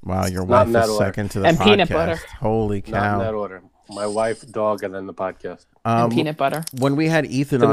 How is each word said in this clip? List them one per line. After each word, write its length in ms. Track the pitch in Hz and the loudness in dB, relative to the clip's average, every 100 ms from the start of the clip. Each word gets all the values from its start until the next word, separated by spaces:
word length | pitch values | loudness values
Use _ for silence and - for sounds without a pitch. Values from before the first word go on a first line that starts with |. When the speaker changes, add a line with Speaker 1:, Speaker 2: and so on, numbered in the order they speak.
Speaker 1:
Wow, 220 | 92 92 95 | -4 -2 -2
your 200 | 92 92 | -2 2
Speaker 2:
Not 20 | |
Speaker 1:
wife 180 | 95 104 | 4 4
Speaker 2:
in 40 | |
that 120 | 117 | 2
Speaker 1:
is 60 | 113 | 2
Speaker 2:
order. 140 | 107 | 0
Speaker 1:
second 260 | 98 95 101 | -2 -2 -6
to 80 | 107 | 0
the 80 | 120 | 2
Speaker 3:
And 100 | 165 | 4
Speaker 1:
podcast. 60 | |
Speaker 3:
peanut 240 | 202 208 180 | 4 4 4
butter. 260 | 156 170 165 - - | 0 -2 -4 -10 -6
Speaker 1:
Holy 380 | 107 110 107 104 | -2 0 0 -2
Speaker 2:
Not 60 | 101 | -4
in 60 | |
Speaker 1:
cow. 240 | 110 104 104 | -2 0 0
Speaker 2:
that 160 | 98 | -2
order. 280 | 107 101 92 87 _ _ | -4 -6 -10 -20 _ _
My 160 | 101 107 | -6 -4
wife, 440 | 104 113 107 131 | -2 -2 -4 -8
dog, 320 | 110 107 101 | -4 -2 -2
and 100 | 101 | -4
then 120 | 95 95 | -8 -12
the 80 | |
podcast. 520 | 90 95 90 95 87 _ _ | -8 -8 -8 -14 -14 _ _
Speaker 1:
Um, 200 | - 117 | -2 2
Speaker 3:
And 80 | 117 | 2
peanut 240 | 117 156 151 | 0 -2 0
butter. 280 | 139 143 165 127 | -2 -2 -8 -2
Speaker 1:
when 160 | 135 139 | 0 2
we 120 | 160 | 2
had 180 | 160 135 | 0 0
Ethan 140 | 127 | -2
Speaker 2:
It's 120 | 139 | 0
in 80 | 139 | 2
the 60 | 113 | 4